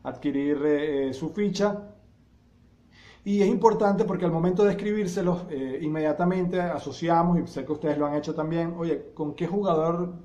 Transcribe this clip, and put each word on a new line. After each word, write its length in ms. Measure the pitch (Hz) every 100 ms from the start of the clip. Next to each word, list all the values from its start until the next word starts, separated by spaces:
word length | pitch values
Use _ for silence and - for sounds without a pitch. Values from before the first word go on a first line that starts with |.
adquirir, 580 | 131 127 143 139 143 143 151
eh, 480 | 147 151 139 135
su 160 | 127 160
ficha. 520 | 208 202 - 202 202 - - - _ _ _ _ _ - _ _ - - -
Y 180 | 202 202
es 60 | 196
importante 560 | 240 220 208 202 196
porque 220 | - 185 175
al 60 |
momento 320 | 160 180 185
de 80 | 202
escribírselos, 720 | 196 208 214 190 185 180 175 -
eh, 300 | 139 131 160
inmediatamente 800 | 151 156 156 151 175 185 175 185
asociamos, 800 | 175 147 143 - 170 170 175 170
y 80 | -
sé 180 | 143 131
que 60 |
ustedes 260 | 151 156 147
lo 80 | 147
han 80 |
hecho 220 | 147 147 151
también, 400 | 156 170 170 175
oye, 360 | 170 143 - -
¿con 180 | 151
qué 140 | - 170
jugador, 680 | 202 196 160 165 170 180 175